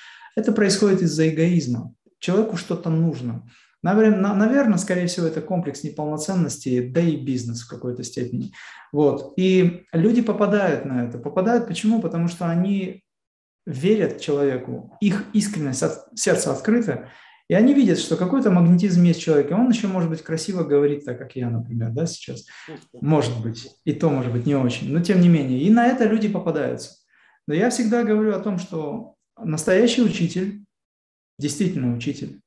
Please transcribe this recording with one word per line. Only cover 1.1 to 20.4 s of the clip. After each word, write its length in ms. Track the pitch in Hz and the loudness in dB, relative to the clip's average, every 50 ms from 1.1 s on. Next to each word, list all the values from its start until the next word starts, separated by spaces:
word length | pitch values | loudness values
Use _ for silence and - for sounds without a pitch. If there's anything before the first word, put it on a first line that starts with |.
| 147 156 160 160 | 2 2 2 2
эгоизма. 640 | 147 156 165 175 175 165 135 123 120 117 - - - _ _ _ _ _ | 2 2 2 2 2 2 0 0 -2 -4 -6 -8 -14 _ _ _ _ _
Человеку 380 | - - 180 202 220 220 185 170 | -4 0 2 2 2 0 -2 -6
что-то 320 | - - 175 165 - 170 | -6 -6 -6 -4 -2 -2
нужно. 580 | 160 160 170 165 139 123 123 120 113 117 - - - _ _ _ _ _ - | 0 2 0 0 -2 -4 -6 -8 -8 -10 -12 -16 -20 _ _ _ _ _ -2
Навер-, 300 | 165 196 214 220 214 202 | 0 4 4 6 6 4
на-, 180 | 185 190 202 202 | 4 2 0 2
наверное, 440 | 196 214 226 262 277 277 220 196 170 | 2 2 2 4 4 4 4 2 2
скорее 300 | - - 180 180 175 175 | 0 0 -2 -2 -2 -2
всего, 200 | - 185 170 160 | -2 -2 -2 -2
это 140 | 160 156 | -2 -4
комплекс 420 | 151 - 185 170 - 143 139 - - | -6 -4 -4 -4 -4 -4 -6 -8 -10
неполноценности, 1040 | 151 - - 151 151 151 147 - - 190 180 165 139 - - - 131 127 123 123 127 | -10 -8 -8 -6 -6 -6 -6 -4 -4 -2 0 0 -2 -4 -6 -4 -2 0 0 -2 0
да 120 | 127 165 | 0 0
и 140 | 170 170 151 | 2 2 0
бизнес 460 | 135 131 139 131 117 110 117 113 - - | -2 -2 -4 -4 -4 -4 -6 -8 -10 -10
в 60 | - | -14
какой-то 340 | 120 120 - 123 120 120 107 | -14 -10 -8 -8 -8 -8 -10
степени. 500 | - - - 123 120 123 - - - - - - - - - - - | -10 -8 -8 -6 -4 -4 -6 -6 -8 -10 -16 -20 -20 -20 -20 -16 -6
Вот. 420 | - 147 151 139 127 - - - - - | 0 2 2 2 2 0 -4 -6 -4 0
И 480 | 185 185 185 185 180 175 - - - _ - | 2 4 4 4 4 4 2 -2 -8 _ 0
люди 280 | 165 165 226 247 247 | 2 2 4 4 2
попадают 640 | 226 214 - - 208 185 208 202 196 175 143 123 - | 2 0 0 0 0 0 2 2 2 0 0 -2 -4
на 200 | 139 131 123 120 | -4 -4 -4 -4
это. 120 | 120 120 - | -4 -6 -10
Попадают 480 | - 147 - 185 185 226 240 240 233 - | -10 -4 -2 0 2 2 2 2 0 -2
почему? 340 | 175 - - 214 233 220 | -6 -2 0 0 2 2
Потому 260 | 180 165 170 165 170 175 | 0 -2 -2 -2 -2 -2
что 200 | - - 175 165 | -4 -4 -4 -2
они 560 | 170 175 185 202 202 196 185 190 - - _ _ _ _ _ _ _ _ _ _ _ _ _ | 0 0 0 0 0 -2 -4 -6 -10 -12 _ _ _ _ _ _ _ _ _ _ _ _ _
верят 540 | 180 139 127 147 185 220 214 170 143 - - | -12 -6 -2 2 2 2 4 2 0 -2 -4
человеку, 720 | - - 143 143 143 139 127 123 - - - - - - - - | -4 -2 0 0 0 0 0 -2 -6 -8 -10 -10 -12 -14 -8 -2
их 240 | 208 196 185 208 - - - | 0 0 0 0 -2 -2 -2
искренность 500 | 214 180 - - 170 147 139 127 - 160 | 0 0 0 -2 -4 -4 -4 -4 -2 -2
от-, 220 | 151 - - - - - | -4 -4 -6 -12 -16 -10
сердца 380 | - - 196 170 - - 147 135 | -4 -2 0 0 0 0 -2 -4
открыта, 560 | - - 214 226 240 220 170 131 - - - - - - - _ _ _ - | -4 0 0 0 2 0 -2 -4 -6 -8 -14 -20 -20 -20 -20 _ _ _ 0
и 40 | 165 | 2
они 200 | 196 226 269 285 | 4 4 6 6
видят, 240 | 277 254 190 165 - | 6 4 4 2 0
что 200 | - - - - | -2 -2 -2 -2
какой-то 340 | 180 180 269 269 - 208 | -2 0 0 0 2 4
магнетизм 520 | 180 175 170 170 180 175 196 196 175 175 175 | 4 6 6 6 6 6 4 4 4 4 4
есть 180 | 175 165 165 | 4 4 2
в 20 | - | 2
человеке. 320 | 165 156 143 139 - 170 | 2 2 4 2 2 2
Он 140 | 208 254 262 | 2 2 2
еще, 180 | 226 - - 190 | 2 2 0 -2
может 220 | 185 185 170 160 | -2 -2 -2 -2
быть, 120 | 160 160 | -4 -6
красиво 420 | - - 165 160 | -6 -6 -6 -6